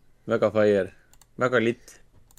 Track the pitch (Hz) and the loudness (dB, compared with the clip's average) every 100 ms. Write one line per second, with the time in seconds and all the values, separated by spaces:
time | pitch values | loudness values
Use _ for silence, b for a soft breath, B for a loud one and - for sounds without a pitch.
0 | _ _ - 113 104 107 104 101 95 - | _ _ -6 -2 0 2 2 2 -2 -10
1 | _ - _ - 123 123 113 117 - - | _ -20 _ -6 -2 0 -2 -4 -10 -20
2 | _ - _ | _ -20 _